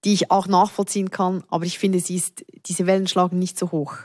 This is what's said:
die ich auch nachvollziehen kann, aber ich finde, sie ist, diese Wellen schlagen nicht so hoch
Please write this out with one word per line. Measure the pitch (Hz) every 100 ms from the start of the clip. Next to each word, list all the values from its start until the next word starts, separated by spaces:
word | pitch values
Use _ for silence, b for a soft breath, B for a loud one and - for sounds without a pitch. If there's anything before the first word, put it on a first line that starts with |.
die | 196
ich | 202 -
auch | 196 190
nachvollziehen | 190 202 - 196 208 190
kann, | - 185 185 -
aber | 165
ich | 170 -
finde, | 196 185
sie | 170 180
ist, | 160 - - - -
diese | 175 180
Wellen | 190 190
schlagen | - 180 180
nicht | 180 -
so | 180
hoch | 160 143 -